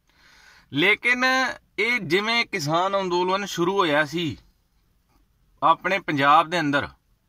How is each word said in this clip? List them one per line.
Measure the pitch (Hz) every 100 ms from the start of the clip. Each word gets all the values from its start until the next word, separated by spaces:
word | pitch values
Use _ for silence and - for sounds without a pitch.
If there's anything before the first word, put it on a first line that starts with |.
| _ _ _ _ - - -
ਲੇਕਿਨ | - 190 208 240 247 254 262 254 - _ -
ਇਹ | 220 240
ਜਿਵੇਂ | 170 180 214 233 233
ਕਿਸਾਨ | 196 143 165 190 196
ਅੰਦੋਲਨ | 190 175 185 190 202
ਸ਼ੁਰੂ | - 170 196
ਹੋਇਆ | 175 143 151
ਸੀ | 165 165 107 _ _ _ _ _ _ _ _ _ _ _ -
ਆਪਣੇ | 147 165 175 190
ਪੰਜਾਬ | 170 147 139 156 160
ਦੇ | 175
ਅੰਦਰ, | 147 139 101 - _ _